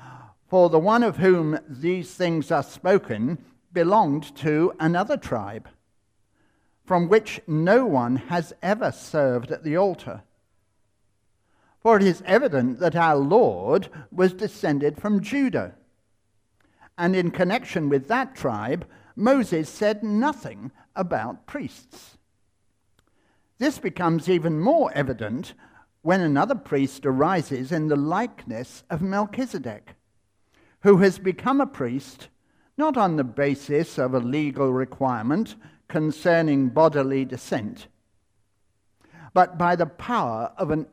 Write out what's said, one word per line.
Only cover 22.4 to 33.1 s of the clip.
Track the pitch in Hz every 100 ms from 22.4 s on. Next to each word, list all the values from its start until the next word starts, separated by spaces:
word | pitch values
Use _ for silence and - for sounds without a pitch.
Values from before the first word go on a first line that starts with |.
| _ _ _ _ _ _ _ _ _ _ _ -
This | 277 -
becomes | 190 - 170 165 180
even | 180 165 156
more | 202 311 170
evident | 147 135 113 104 120 - - _ _ _ _
when | 160 190
another | 165 139 208
priest | 254 - 143 135 -
arises | 143 131 156 190 - 131 131
in | 165 156
the | 143
likeness | 147 185 233 - - 113 127 - -
of | 165
Melchizedek, | 190 196 208 220 262 185 127 104 - - _ _ _ _ _ _ _ _
who | 202 185
has | 196 180
become | 190 - - 277
a | 269
priest | - 123 131 - - - _ _ _ _ -
not | 311 254
on | 190